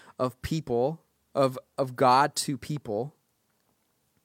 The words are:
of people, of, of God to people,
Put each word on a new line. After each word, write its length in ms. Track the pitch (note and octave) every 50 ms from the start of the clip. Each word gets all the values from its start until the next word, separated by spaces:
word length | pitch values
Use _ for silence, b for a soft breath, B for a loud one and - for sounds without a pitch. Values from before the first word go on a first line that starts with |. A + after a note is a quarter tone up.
| B B B
of 240 | B B2+ B2+ - _
people, 640 | - - - D#3+ C3+ - A#2+ A#2 B2 C#3+ E3 - _ _ _ _ _ _ -
of, 240 | C3+ C3+ C3 C3 - - _ _
of 180 | - C#3+ B2+ B2+
God 400 | - C#3 B2+ B2 C3+ C#3+ D3+ -
to 200 | - - - C3+
people, 580 | B2+ - - D3+ C#3 - A#2+ G#2 G#2 B2+ D3+ - _ _ _ _ _ _ _ _ _ _ _ _ _ _ _ _ _ _ _ _ _